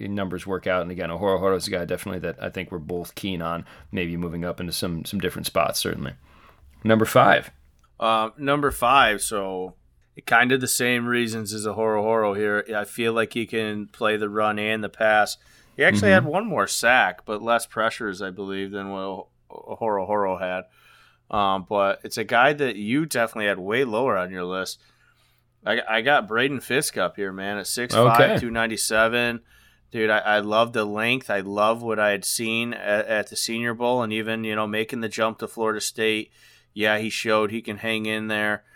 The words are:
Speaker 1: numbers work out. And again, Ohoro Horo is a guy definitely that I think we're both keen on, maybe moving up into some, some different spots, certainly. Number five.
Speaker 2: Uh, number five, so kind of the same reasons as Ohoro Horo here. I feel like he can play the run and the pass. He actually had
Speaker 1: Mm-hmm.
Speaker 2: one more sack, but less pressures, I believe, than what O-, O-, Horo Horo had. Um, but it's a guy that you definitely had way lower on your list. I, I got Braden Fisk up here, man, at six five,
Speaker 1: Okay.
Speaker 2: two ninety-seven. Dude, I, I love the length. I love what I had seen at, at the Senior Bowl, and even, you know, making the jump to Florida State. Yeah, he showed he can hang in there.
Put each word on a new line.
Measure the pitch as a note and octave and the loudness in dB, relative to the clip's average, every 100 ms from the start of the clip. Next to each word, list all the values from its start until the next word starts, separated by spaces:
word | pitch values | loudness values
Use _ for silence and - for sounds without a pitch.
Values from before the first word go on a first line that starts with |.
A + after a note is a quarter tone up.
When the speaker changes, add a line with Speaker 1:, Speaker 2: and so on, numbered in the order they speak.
| G2 | -6
Speaker 1:
numbers | G2+ F#2+ F2+ F#2+ | -4 -4 -6 -6
work | F#2 F#2+ | -4 0
out. | F#2 | 0
And | F2 | -2
again, | F2+ E2+ | -6 -6
Ohoro | E2+ G2 F#2 | -2 0 2
Horo | F#2+ F#2 | 2 0
is | G2+ | 0
a | |
guy | F#2+ E2+ | -4 -4
definitely | F2+ G#2 F#2 | -4 -6 -6
that | E2+ - | -6 -6
I | F#2+ | -8
think | F#2+ F2 | -8 -8
we're | F2+ | -10
both | D2 F2 E2 - | -8 -8 -8 -8
keen | G2+ F2 | -6 -4
on, | E2 E2+ - - - | -4 -6 -8 -18 -8
maybe | G#2 E2+ E2+ | -4 -4 -4
moving | F2 E2+ | -6 -6
up | F2 E2+ | -6 -6
into | F2 | -6
some, | - F#2 E2 - | -6 -4 -6 -6
some | G2+ | -4
different | F2 - - | -4 -4 -4
spots, | F#2 D2+ - | -2 0 -2
certainly. | F2+ - C2+ C2 - - - _ - - | -4 -4 -8 -12 -20 -20 -20 _ -20 -4
Number | G#2+ A2 A2 | 2 4 4
five. | B2+ C3 - - - _ _ _ - | 6 6 6 2 -12 _ _ _ -4
Speaker 2:
Uh, | A2+ A2+ A2 B2+ | 0 0 0 -4
number | C#3 D3 C#3+ | -2 0 0
five, | - A#2+ C#3 A#2 G2+ | 0 4 6 6 4
so | - G#2+ F#2+ F#2 F#2 - _ _ _ - - | -2 -4 -4 -6 -8 -12 _ _ _ -18 2
kind | A#2 B2 | 4 6
of | C3 | 4
the | B2 | 2
same | - B2 B2 A#2+ | 0 0 0 0
reasons | A#2+ A#2 A2 G#2 | 0 0 -2 -6
as | G#2+ G#2+ | -6 -6
Ohoro | G2+ A2 G#2+ | -2 0 2
Horo | A2 A2+ G#2+ | 2 2 2
here. | G2+ G#2 G#2 G2+ G#2 | 0 0 0 -2 -4
I | |
feel | G#2 - A2+ | -6 -2 0
like | A2+ A2 | 0 0
he | A#2+ A2 | -2 -4
can | A2+ G#2+ G#2 G#2 | -4 -4 -6 -10
play | - A2 G#2+ | -4 0 0
the | G#2+ | -2
run | G#2 G#2+ G#2 | 0 0 0
and | G#2+ A2 | -2 -2
the | G#2 | -4
pass. | - A2 G#2+ G#2 - _ _ _ - | 0 4 4 4 -2 _ _ _ 2
He | D#3 | 4
actually | G3+ G3+ | 4 6
had | F#3+ | 6
Speaker 1:
Mm-hmm. | D3+ | 4
Speaker 2:
one | E3+ A3+ | 0 0
more | C3+ G2 | 0 0
sack, | - A#2 B2+ G2 - - | 2 4 6 4 0 -6
but | G#2+ | -4
less | A2+ A#2 - | 2 0 0
pressures, | - A2 - A2 F#2 | -2 -2 -2 -6 -6
I | F#2+ | -8
believe, | F#2 G2 G2 G2 | -8 -6 -6 -6
than | G2+ G2 | -6 -8
what | G2 | -6
O-, | G2 F#2+ - _ _ | -8 -8 -12 _ _
O-, | - - G#2+ | -18 -14 -6
Horo | A2+ G2+ F#2 | -2 0 0
Horo | G#2 F#2+ F#2 | 0 0 0
had. | F#2 F2+ - _ _ _ _ _ - | -2 -4 -8 _ _ _ _ _ -6
Um, | G#2+ G2 F#2+ F2+ | 0 2 0 0
but | G#2 G2 G2 | 0 2 0
it's | A2 - | -6 -8
a | G#2+ | 0
guy | A#2+ C3+ | 4 4
that | D3 C3+ G2+ | 4 -2 -2
you | G#2 C3+ D#3+ | -2 -2 -2
definitely | B2+ A2+ A2+ G#2 | -2 -2 -2 -2
had | F#2 | -2
way | F#2 A#2 C3+ | -2 -2 0
lower | G#2+ C3 G2 | 0 0 0
on | F2+ | -2
your | F#2 | -6
list. | F2+ F#2 F#2 - _ _ _ _ _ _ _ _ - | -6 -4 -6 -10 _ _ _ _ _ _ _ _ -2
I, | A#2 - | -2 0
I | A2+ | 0
got | A#2+ C#3+ G#2 | 4 2 2
Braden | A2 C3+ C3+ | 0 0 -2
Fisk | - B2+ D3+ A2+ | -2 -2 0 -2
up | F2+ - | -2 -2
here, | G2 | -6
man, | F#2+ G2 G#2 | -6 -6 -6
at | F#2 | -6
six | - A#2+ G#2+ | -6 0 4
five, | A#2+ A#2 | 6 6
Speaker 1:
Okay. | C#3 G#3+ | 6 4
Speaker 2:
two | A#2+ | -2
ninety-seven. | A2+ A2+ A2 - A2 A2+ A#2+ A#2+ A#2 - _ _ _ _ | -2 -2 -2 0 2 4 2 0 -2 -10 _ _ _ _
Dude, | A#2+ A2 | -2 2
I, | G#2+ | 2
I | G#2 G#2 | 4 2
love | G#2 G#2+ A#2 | 4 2 2
the | A#2 | 2
length. | G#2 G#2 A2+ C3 - | -2 0 0 0 0
I | G2+ | -4
love | G2 G2+ G#2+ A#2 | -2 2 2 2
what | A#2 G#2+ | -2 0
I | G#2 | 2
had | G2+ - | 2 -2
seen | - A2+ A2+ A#2+ | -4 -2 -2 -4
at, | G#2+ G2 G#2 G#2 | -4 -2 0 0
at | G#2+ - | -2 -2
the | - | -6
Senior | - A2+ A#2+ | -4 -2 -4
Bowl, | A#2 A#2+ B2+ | -2 0 0
and | A2+ | 0
even, | A2 A2 A2+ | -2 -2 -4
you | A2 G#2+ | -4 -2
know, | G#2+ | -2
making | G#2+ A2+ A#2+ | -2 -2 -4
the | A2+ | -6
jump | A2 A2 A2 | -2 -2 -2
to | A2+ | -8
Florida | - A2 G#2+ | -4 -2 -2
State. | - - A2 G#2+ - _ - _ _ | -4 -2 0 0 -4 _ -20 _ _
Yeah, | - G#2+ G#2+ | -2 0 0
he | A2 | -2
showed | - A#2 G#2+ G#2+ | -4 0 2 2
he | A2+ | -2
can | A2+ G#2 | -8 -6
hang | A2+ A2 A2 | -4 -2 -2
in | A2 A2 | -4 -4
there. | G#2+ G#2+ G#2 - | -2 -2 -4 -8